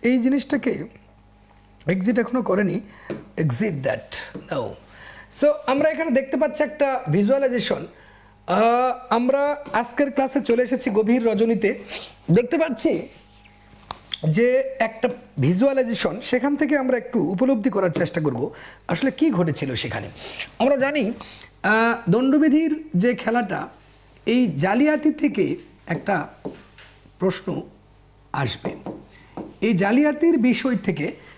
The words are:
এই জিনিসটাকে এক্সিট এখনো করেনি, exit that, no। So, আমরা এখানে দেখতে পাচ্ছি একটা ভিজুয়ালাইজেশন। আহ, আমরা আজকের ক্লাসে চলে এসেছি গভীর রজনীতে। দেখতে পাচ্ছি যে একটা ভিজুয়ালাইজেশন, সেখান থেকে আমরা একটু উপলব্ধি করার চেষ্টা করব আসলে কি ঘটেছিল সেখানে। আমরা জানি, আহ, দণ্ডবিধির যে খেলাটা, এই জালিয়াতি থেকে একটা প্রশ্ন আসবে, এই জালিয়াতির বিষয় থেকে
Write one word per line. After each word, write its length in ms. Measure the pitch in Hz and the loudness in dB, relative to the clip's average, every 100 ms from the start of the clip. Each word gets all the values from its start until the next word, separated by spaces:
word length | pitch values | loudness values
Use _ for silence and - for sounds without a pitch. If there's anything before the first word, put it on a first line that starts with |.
এই 160 | 233 254 | 0 2
জিনিসটাকে 680 | 240 277 - 285 - 214 160 - _ - _ _ _ _ _ - - | 2 0 0 -2 -2 -4 -8 -14 _ -20 _ _ _ _ _ -12 -4
এক্সিট 320 | 190 185 247 | -2 0 0
এখনো 240 | 226 254 | 0 -2
করেনি, 380 | 202 190 202 165 - - - - - - | 0 0 0 -2 -8 -16 -12 -12 -10 -2
exit 360 | 160 120 214 147 131 | -2 0 -2 -2 -4
that, 520 | 117 - - - - - | -4 -8 -14 -12 -14 -8
no। 160 | 151 110 101 - - - - - - | -6 -6 -10 -20 -20 -20 -20 -16 0
So, 120 | 294 294 - | 2 2 0
আমরা 240 | 277 311 | 2 2
এখানে 200 | 311 320 | 0 0
দেখতে 260 | 262 269 285 | 0 0 0
পাচ্ছি 260 | 302 - | -2 0
একটা 420 | 302 - 277 262 - | -4 0 0 0 0
ভিজুয়ালাইজেশন। 760 | 156 208 269 277 240 - 175 165 - - - - - - | 0 2 2 2 0 -2 -4 -6 -16 -20 -20 -20 -14 -2
আহ, 140 | 185 226 240 254 240 - | 2 4 4 2 -2 -2
আমরা 540 | 226 247 277 285 294 - | 0 2 2 2 -2 -2
আজকের 380 | - 233 - 285 | -2 -2 0 0
ক্লাসে 300 | - 262 277 | 0 0 0
চলে 220 | 208 233 | 0 0
এসেছি 280 | 247 247 262 | 2 0 0
গভীর 340 | 202 214 247 226 | 0 2 2 2
রজনীতে। 540 | 208 226 226 202 - - - - - - | 2 2 2 0 -2 -8 -14 -14 -10 2
দেখতে 280 | 170 240 339 | 2 2 0
পাচ্ছি 500 | 320 233 - 190 - - - - - - - - - - - - 156 | 0 0 0 0 -4 -14 -20 -20 -20 -20 -20 -20 -18 -18 -12 -4 0
যে 460 | 156 240 254 262 - | 2 4 2 0 -2
একটা 300 | 226 226 247 202 - - | -4 0 -4 -4 -10 -2
ভিজুয়ালাইজেশন, 800 | 135 185 269 269 240 233 185 175 | 2 4 2 2 0 0 -2 -2
সেখান 360 | - 254 262 285 | -2 0 0 0
থেকে 220 | 294 294 | 2 2
আমরা 180 | 262 247 | 2 -2
একটু 240 | - 240 | 0 -2
উপলব্ধি 500 | 156 185 262 262 208 | 0 0 2 2 0
করার 200 | 202 185 | 0 0
চেষ্টা 300 | 160 175 - | 0 -2 -2
করব 300 | 151 120 127 - - - - | -2 -2 -6 -8 -20 -16 -6
আসলে 220 | 165 269 | -2 -2
কি 200 | 254 320 | 0 0
ঘটেছিল 440 | 202 175 147 139 120 | 2 0 0 -4 -4
সেখানে। 340 | 156 117 98 - - - - - | -4 -6 -8 -14 -16 -14 -12 -2
আমরা 180 | 240 277 | 0 2
জানি, 360 | 269 294 208 240 - - - _ | 0 0 -2 -4 -12 -18 -20 _
আহ, 480 | 196 220 233 233 - | 0 2 2 0 2
দণ্ডবিধির 720 | 202 269 285 311 285 320 302 - 175 | 2 4 4 4 4 2 -4 -4 0
যে 180 | 220 247 | 0 0
খেলাটা, 540 | - 233 208 - - - - - _ - - | 0 -2 -2 -6 -8 -16 -20 -20 _ -12 -2
এই 200 | 240 247 | 2 2
জালিয়াতি 640 | 143 170 214 294 302 302 | 0 0 4 4 4 0
থেকে 440 | 302 294 - 190 - - - - | 0 0 0 -2 -2 -10 -16 -6
একটা 420 | 160 - 190 - - - - - - - - - - | -6 -2 -2 -4 -10 -14 -14 -20 -20 -20 -20 -20 -2
প্রশ্ন 440 | 185 170 - 143 - - _ _ _ _ _ | -2 -2 -6 -8 -10 -16 _ _ _ _ _
আসবে, 380 | - 131 - - - - - - - - - - - | -4 -4 -4 -8 -10 -12 -16 -18 -20 -20 -16 -14 -4
এই 120 | 214 | 0
জালিয়াতির 680 | 196 196 240 302 294 339 339 | 2 2 4 2 2 2 4
বিষয় 380 | 233 226 269 240 | 2 2 0 -2
থেকে 360 | - 151 151 - - | -2 -4 -4 -8 -16